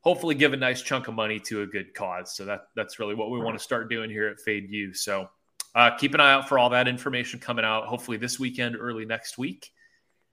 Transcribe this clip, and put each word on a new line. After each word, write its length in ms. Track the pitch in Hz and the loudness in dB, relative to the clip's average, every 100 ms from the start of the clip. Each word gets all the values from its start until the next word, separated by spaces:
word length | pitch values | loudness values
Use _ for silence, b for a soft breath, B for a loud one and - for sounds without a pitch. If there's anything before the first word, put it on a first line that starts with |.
hopefully 340 | - 180 170 | 4 2 0
give 200 | 143 147 | 4 4
a 20 | 135 | 4
nice 240 | 131 127 | 0 -2
chunk 280 | - 135 123 | -2 -4 -2
of 60 | |
money 240 | 113 107 107 | -2 -2 -2
to 220 | - 107 | -4 -6
a 40 | 104 | -4
good 260 | 104 92 | -6 -8
cause. 420 | - 98 90 90 | -8 -6 -6 -10
So 120 | - 98 | -12 -8
that, 220 | 101 - | -8 -8
that's 240 | - 101 - | -8 -8 -6
really 160 | 107 | -6
what 160 | 107 110 | -4 -4
we 80 | 120 | -4
wanna 200 | 113 110 | -4 -6
start 300 | - 120 110 | -4 -4 -4
doing 180 | 117 110 | -6 -6
here 160 | 107 107 | -4 -4
at 140 | 104 | -4
Fade 280 | - 104 98 | -4 -4 -4
U. 240 | 104 98 | -8 -6
So, 340 | 92 - 98 92 _ _ _ - | -6 -4 -4 -4 _ _ _ -4
uh, 200 | 120 120 117 | 6 6 6
keep 180 | 135 | 0
an 60 | 143 | 6
eye 120 | 143 | 8
out 160 | 139 135 | 8 6
for 100 | 135 | 6
all 120 | 123 | 6
that 180 | 123 127 | 6 2
information 500 | 123 - 123 123 123 | 0 -4 -4 -6 -8
coming 260 | - 117 110 | -6 -2 0
out, 180 | 110 110 | 0 -2
hopefully 300 | 120 - 110 | -8 -6 -6
this 240 | 120 - | -4 -4
weekend, 360 | 131 127 120 117 | -4 -4 -4 -4
early 280 | 120 113 | -8 -8
next 320 | 110 113 - - | -6 -6 -6 -8
week. 320 | 139 185 - _ _ _ _ _ _ | -8 -8 -18 _ _ _ _ _ _